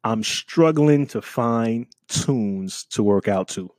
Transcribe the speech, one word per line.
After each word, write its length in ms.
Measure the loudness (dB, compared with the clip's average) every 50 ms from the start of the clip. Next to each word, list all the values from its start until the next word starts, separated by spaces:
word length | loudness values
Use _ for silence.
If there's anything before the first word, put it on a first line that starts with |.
| -2
I'm 180 | -2 -2 -2
struggling 840 | -2 -4 -4 -6 -8 -2 2 4 4 4 6 4 4 4 4 4 2 -2
to 140 | -4 -8
find 640 | -8 -6 -4 -2 0 0 0 0 0 0 -2 -4 -6 _ _ _ _ _
tunes 760 | -6 -4 -2 -2 -2 0 -2 -2 -4 -6 -6 -8 -10 -12 -14 _
to 120 | -4 0
work 240 | 2 4 2 2 2
out 220 | 0 -2 -2 -2 -4
to. 240 | -8 -12 -12 -12 -16